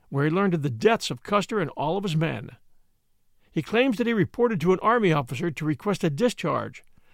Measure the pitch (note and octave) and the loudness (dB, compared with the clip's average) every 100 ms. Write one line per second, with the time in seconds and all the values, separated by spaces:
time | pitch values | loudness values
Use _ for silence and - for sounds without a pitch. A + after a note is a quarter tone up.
0 | - C#3 D3+ F3 G3+ E3+ C#3 A2+ G#3 A3+ | -8 -2 0 2 2 0 -2 2 2 2
1 | - - - G3+ F3+ A3 D3 - D3 F#3+ | -2 -8 -2 -2 0 -2 -4 -2 -2 -2
2 | G3 D#3 D#3 B2 - - - - _ _ | -2 0 0 -4 -10 -18 -20 -20 _ _
3 | _ _ _ _ _ E3+ - A3 C4+ G#3+ | _ _ _ _ _ -6 -2 2 2 2
4 | A#3 A3+ D3+ - A#3+ G3+ E3+ F#3 G#3+ A#3+ | 0 2 0 2 0 2 2 2 4 4
5 | G3 D3+ C3 B2 E3+ C#3 D3+ D3 G3+ F3+ | 4 2 0 -4 -4 -4 -2 -2 -2 0
6 | E3+ C#3+ A#3+ - E3 C3 G#2+ - - - | -2 2 0 0 -2 -2 -4 -12 -20 -20
7 | _ | _